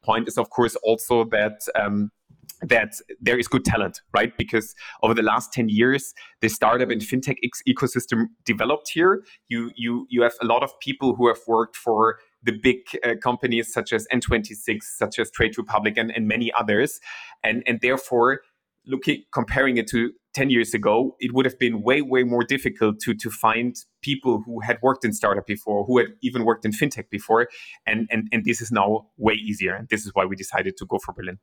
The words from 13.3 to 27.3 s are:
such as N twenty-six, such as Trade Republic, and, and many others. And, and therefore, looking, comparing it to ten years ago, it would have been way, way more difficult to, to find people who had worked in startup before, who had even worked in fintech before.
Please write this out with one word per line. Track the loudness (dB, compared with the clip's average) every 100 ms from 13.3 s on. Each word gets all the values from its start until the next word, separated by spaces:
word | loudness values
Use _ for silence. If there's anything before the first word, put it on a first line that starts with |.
| -2 -2 -2 -2
such | -4 -2
as | -4 0
N | -2
twenty-six, | 0 -2 -2 -10 -6 -6 -8 -4
such | -4 -2
as | -6
Trade | 0 -2 -2
Republic, | -2 0 0 -2
and, | -2
and | -2 -2
many | 0 0 0
others. | 2 2 0 -2 -16 -18 -18 -6
And, | -4 -2 -2
and | 0
therefore, | 0 0 0 2 4 2 _ _ _ _ -8
looking, | -4 -2 -4 _
comparing | -4 -2 2 2 2
it | 0
to | 0 -2 -6 _
ten | -2 2
years | 2 2
ago, | 0 2 2 2 -4
it | -2
would | 2 0
have | 0
been | -2 0
way, | 2 2
way | 2 2
more | 2 0
difficult | 0 -2 -2 0 0 0
to, | -4
to | -4 -6
find | 0 2 2 -2 -6 -18 _
people | -6 -2 0 0 -2
who | -10
had | -4 0
worked | 2 2 -2
in |
startup | 0 0 0 -2
before, | -8 -2 -2 4
who | 4
had | 2 -2
even | -4 0
worked | 0 0 -2
in |
fintech | -2 -4 -4 -10
before. | -10 2